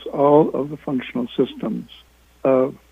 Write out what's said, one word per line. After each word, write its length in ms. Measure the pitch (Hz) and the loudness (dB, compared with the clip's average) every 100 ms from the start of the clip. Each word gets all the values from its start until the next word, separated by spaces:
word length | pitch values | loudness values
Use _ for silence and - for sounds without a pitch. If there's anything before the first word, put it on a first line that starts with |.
| - | -6
all 440 | 160 143 147 160 | 0 6 6 4
of 200 | 131 147 | 0 -6
the 60 | 151 | -8
functional 520 | - 127 - 123 123 - | -6 -6 -4 -8 -6 -2
systems 540 | 127 - 113 120 - - _ _ _ _ | -4 -4 -8 -8 -10 -20 _ _ _ _
of 340 | 139 131 131 - _ | 0 2 0 -4 _